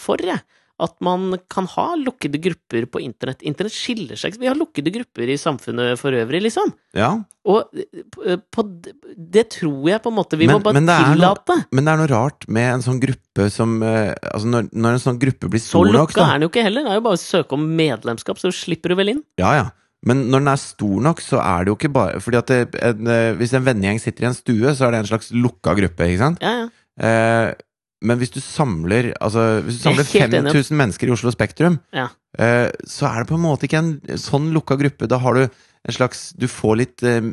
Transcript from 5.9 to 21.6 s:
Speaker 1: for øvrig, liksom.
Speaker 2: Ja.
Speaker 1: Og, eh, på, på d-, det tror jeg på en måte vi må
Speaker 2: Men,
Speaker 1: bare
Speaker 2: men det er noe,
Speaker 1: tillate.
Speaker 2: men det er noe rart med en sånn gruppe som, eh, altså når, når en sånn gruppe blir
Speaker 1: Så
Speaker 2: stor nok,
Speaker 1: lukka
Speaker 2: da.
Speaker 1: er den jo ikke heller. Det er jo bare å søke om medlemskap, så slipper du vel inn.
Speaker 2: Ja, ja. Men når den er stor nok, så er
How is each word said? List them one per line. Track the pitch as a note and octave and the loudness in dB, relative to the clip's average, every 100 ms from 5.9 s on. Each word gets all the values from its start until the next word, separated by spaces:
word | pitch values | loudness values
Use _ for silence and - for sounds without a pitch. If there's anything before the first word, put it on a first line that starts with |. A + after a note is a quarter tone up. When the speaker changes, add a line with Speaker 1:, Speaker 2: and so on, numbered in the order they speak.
| B2 | -2
Speaker 1:
for | C#3+ B2+ | -2 -2
øvrig, | A2+ D#3+ A3 | -2 -2 -2
liksom. | F4 G4+ - _ - | -2 -4 -4 _ -2
Speaker 2:
Ja. | A#2 A3+ G3+ _ - | 0 -2 -8 _ 0
Speaker 1:
Og, | G#3+ - - | 0 0 -10
eh, | - - - | -12 -14 -18
på, | - - F3+ - - | -10 -4 -4 -6 -6
på | G#3 E3+ | -6 -8
d-, | E3+ - A#2 - E3 G3+ | -20 -20 -20 -20 -2 0
det | A3+ - | 0 -2
tror | D#3+ C3+ D3+ | -4 -2 0
jeg | G#3+ A#3+ | 0 -2
på | |
en | A3 | -2
måte | - D#3 | -2 2
vi | D#3+ | 4
må | D3+ | 4
Speaker 2:
Men, | |
Speaker 1:
bare | G#3 C#3 | 4 4
Speaker 2:
men | E3 | 4
det | E3 | 4
er | |
noe, | C3 D#3+ | 6 6
Speaker 1:
tillate. | F3+ G3+ - F4 - B2+ | 4 2 0 0 0 0
Speaker 2:
men | |
det | D3+ | 2
er | D#3 | 2
noe | D#3 | 2
rart | A#2 C3+ - - | 2 0 -4 -4
med | G#2+ B2 B2 | 0 0 0
en | A#2+ | -2
sånn | B2+ | -2
gruppe | A#2 B2 _ - G2+ | -2 -4 _ 0 0
som, | - A2+ A2+ | 2 0 0
eh, | A2 A2 G#2 - G1+ | 0 0 0 -4 -6
altså | - A2+ A#2+ | -4 0 0
når, | G#2 | -2
når | - A2+ B2 | 0 2 2
en | |
sånn | C3+ A#2+ C3 | 0 0 0
gruppe | - - | -2 -2
blir | A2 - | -4 2
Speaker 1:
Så | E3+ | 6
Speaker 2:
stor | F#3+ | 6
nok, | - D#3 | 6 4
Speaker 1:
lukka | - | 4
Speaker 2:
da. | D#3+ | 4
Speaker 1:
er | C#3+ | 4
den | E3 | 2
jo | |
ikke | A#3 G#3+ | 2 0
heller. | A3+ G#3 | 0 0
Det | G3+ | 0
er | |
jo | A#3 | 0
bare | F3 | -2
å | - | 0
søke | F#3 - C#3 | -2 0 -2
om | D#3 D#3+ | -2 0
medlemskap, | D#3 A2 A#2 A#2 - - | 0 0 -6 -6 -6 -4
så | F3+ F3+ | -4 -4
slipper | - E3 E3+ F3+ | -6 -6 -2 0
du | |
vel | G3 C#4 | 0 -2
inn. | - - | -6 0
Speaker 2:
Ja, | F#2 C#3+ | 2 2
ja. | B2+ - _ _ - | 0 -6 _ _ 0
Men | C3 A#2+ | 0 2
når | C3 C#3+ | 2 2
den | C3+ | 0
er | |
stor | - - G#2+ F#2+ C#3+ | -4 -4 -2 2 0
nok, | E3 - | 0 0
så | C3 | 0
er | F2+ F2 | 2 2